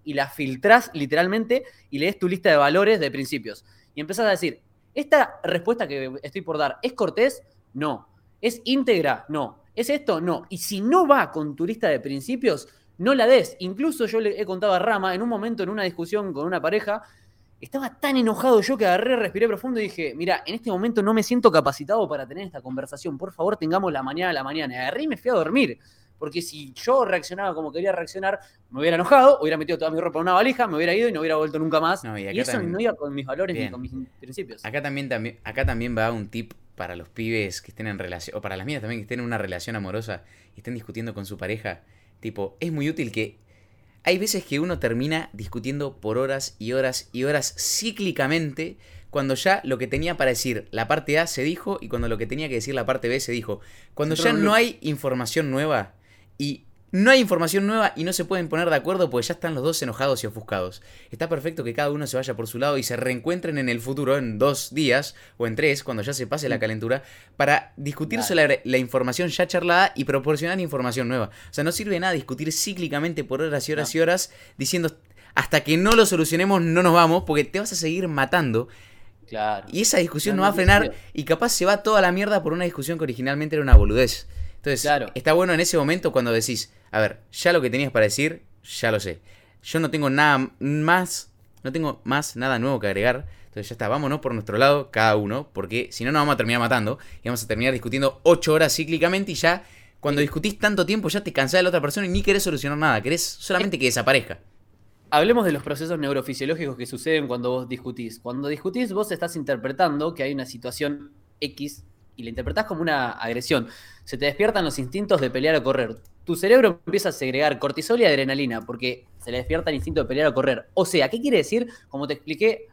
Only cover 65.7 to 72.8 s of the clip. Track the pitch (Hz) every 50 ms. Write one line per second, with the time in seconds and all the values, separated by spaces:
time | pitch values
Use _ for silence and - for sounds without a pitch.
65.7 | 139 139 - - 120 107 101 127 139 131 123 107 143 151 147 127 113 110 110 110
66.7 | 110 110 110 113 127 139 - - - - - _ _ - 143 139 147 - - -
67.7 | - - 143 143 147 - 156 - 220 233 233 - 185 165 151 143 135 - - 123
68.7 | 131 127 127 120 - 131 127 127 123 - 175 170 - - 180 - - 180 170 175
69.7 | 170 180 196 - - - 135 147 135 139 135 147 156 139 156 170 190 190 180 151
70.7 | 139 131 123 123 117 131 123 117 127 123 107 95 - - - - - - 147 165
71.7 | 170 - 214 208 190 165 180 185 180 151 131 - 131 120 151 156 156 - - 202
72.7 | 196 180